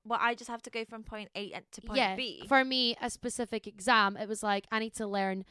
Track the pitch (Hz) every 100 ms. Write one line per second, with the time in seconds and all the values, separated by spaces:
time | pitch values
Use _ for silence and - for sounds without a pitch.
0 | 220 233 233 240 240 233 233 226 226 226
1 | 220 214 208 202 208 165 - - 226 233
2 | 214 190 247 - 202 269 262 262 240 -
3 | 240 - 240 - 240 220 208 202 196 226
4 | 196 202 208 214 214 202 - 220 220 -
5 | 214 202 190 190 190